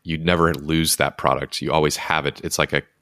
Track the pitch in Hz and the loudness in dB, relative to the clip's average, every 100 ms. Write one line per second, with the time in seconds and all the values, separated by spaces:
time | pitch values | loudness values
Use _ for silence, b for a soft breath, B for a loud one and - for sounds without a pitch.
0 | - 80 82 87 82 78 73 80 80 - | -6 -4 0 2 2 2 0 0 2 0
1 | 69 - 65 65 69 - 65 78 76 - | 0 0 0 0 -2 -6 -2 2 2 0
2 | - 80 73 - 85 - 76 73 - _ | -2 -2 -2 -4 -6 -2 -2 -2 -6 _